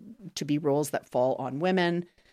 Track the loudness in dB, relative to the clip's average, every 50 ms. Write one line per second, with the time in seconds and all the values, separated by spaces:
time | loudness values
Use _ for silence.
0 | -14 -18 -18 -18 -18 -14 -10 -8 -2 0 0 0 2 2 2 2 0 0 -4 -6
1 | -6 -2 0 2 2 2 0 -2 -4 -6 -4 -2 0 2 4 4 2 2 0 -2
2 | -4 -6 _ _ _ _